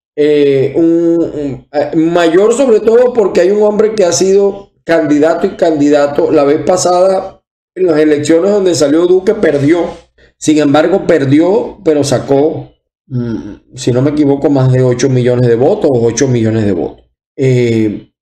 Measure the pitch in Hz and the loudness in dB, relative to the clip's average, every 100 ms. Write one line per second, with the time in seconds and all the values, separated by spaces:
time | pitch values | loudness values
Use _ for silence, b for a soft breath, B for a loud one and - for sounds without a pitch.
0 | _ - 151 147 143 135 131 135 165 170 | _ -2 0 2 2 0 0 0 0 0
1 | 170 170 151 143 143 123 _ 190 - 165 | 0 0 -2 -6 -8 -10 _ -6 -2 -2
2 | 160 175 165 170 214 233 277 214 214 226 | 0 0 2 2 2 2 2 2 2 2
3 | 247 240 185 185 175 208 208 208 220 214 | 2 0 0 0 0 2 0 0 -2 0
4 | 175 165 190 196 202 196 - _ - 165 | -2 0 0 2 0 -4 -16 _ -2 -2
5 | 151 147 156 170 196 - 170 151 143 147 | 0 0 2 0 -4 -2 -2 0 2 2
6 | 143 - 165 151 143 151 156 185 175 180 | 0 0 0 0 2 0 0 0 0 2
7 | 190 190 - - _ _ _ - 185 151 | 2 0 -6 -16 _ _ _ -4 0 2
8 | 156 143 - 165 190 208 185 156 143 160 | 2 0 2 0 2 0 0 0 0 0
9 | 175 185 185 214 160 143 139 170 185 - | 2 2 0 0 0 0 0 0 -2 -10
10 | _ _ b _ - 151 147 147 170 190 | _ _ b _ -2 0 2 2 2 0
11 | 175 160 135 147 175 220 240 - - 147 | 0 0 2 2 2 0 -4 -6 -2 0
12 | 135 120 - 139 156 139 - _ _ _ | 0 -4 0 0 0 -2 -14 _ _ _
13 | _ 127 120 107 104 95 _ - - 120 | _ -8 -6 -8 -10 -20 _ -8 -2 0
14 | 143 151 139 139 160 139 131 127 127 123 | 0 0 0 0 0 0 2 2 0 0
15 | 139 127 123 123 123 117 143 208 151 123 | 0 0 0 0 0 2 2 0 0 0
16 | 117 113 139 123 110 113 104 87 71 - | 0 0 0 0 0 0 -2 -2 -6 -10
17 | _ _ _ - 131 127 120 113 110 98 | _ _ _ -4 0 0 0 0 -2 -4
18 | - _ | -14 _